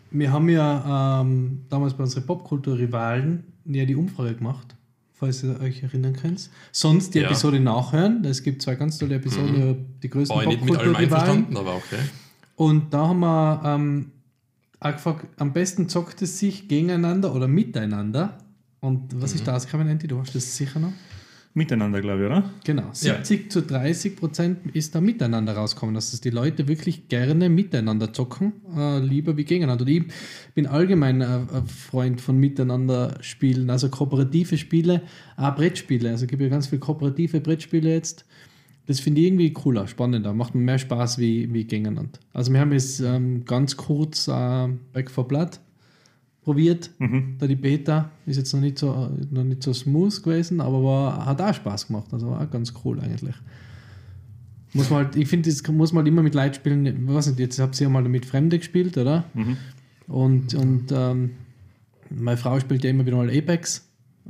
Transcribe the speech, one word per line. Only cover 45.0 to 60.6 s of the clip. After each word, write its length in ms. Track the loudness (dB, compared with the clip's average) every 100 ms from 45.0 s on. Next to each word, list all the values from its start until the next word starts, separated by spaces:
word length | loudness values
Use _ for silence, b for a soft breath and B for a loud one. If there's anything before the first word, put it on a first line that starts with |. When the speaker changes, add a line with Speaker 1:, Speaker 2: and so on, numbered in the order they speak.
| -4
Speaker 1:
four 180 | -4 -2
Blood 320 | -2 -2 -6 _ b b b b b b _
probiert. 480 | -2 4 4 4 -2 -4
Speaker 3:
Mhm. 380 | 0 0 -2 -2
Speaker 1:
Da 80 | -2
die 80 | 0
Beta 560 | 2 0 2 0 0 -6 -4
ist 100 | -2
jetzt 160 | -2
noch 80 | 0
nicht 160 | 0 0
so, 140 | -2
äh, 400 | -2 -2 -4 -4
noch 100 | -2
nicht 200 | -2 -2
so 100 | -2
smooth 480 | -2 0 2 2 0
gewesen, 400 | 0 0 0 0
aber 220 | 0 2
war, 420 | 2 2 0 -2 -2
hat 160 | 0
auch 140 | 0 -2
Spaß 320 | -4 -6 -6
gemacht. 180 | -6 -6
Also 160 | -6 -4
war 100 | -4
auch 80 | -4
ganz 200 | -4 -6 -6 -6
cool 140 | -4
eigentlich. 340 | -4 -6 -8 -10 B B B B B B B B B -20 -20 -20 -4
Muss 160 | 0 2
man 160 | 2 2
halt, 100 | 0
ich 120 | 2
finde, 220 | 2 2
das 160 | 0 0
muss 260 | 2 4
man 100 | 4
halt 40 | 4
immer 120 | 4
mit 140 | 4 4
Leuten 180 | 0 0
spielen. 300 | 0 2 2
Ich 80 | 0 0
weiß 140 | 0 2
nicht, 120 | 0
jetzt 200 | -2 0
habt 200 | -2 0
ihr 60 | 2
ja 20 |
mal 140 | 4
mit 220 | 2 0 0
Fremde 340 | 2 2 2
gespielt, 380 | 0 0 0 0
oder? 260 | 2 0 -2
Speaker 3:
Mhm. 240 | -4 -2 -4 B B B _ -8
Speaker 1:
Und, 460 | 0 4 4 2
und, 380 | 0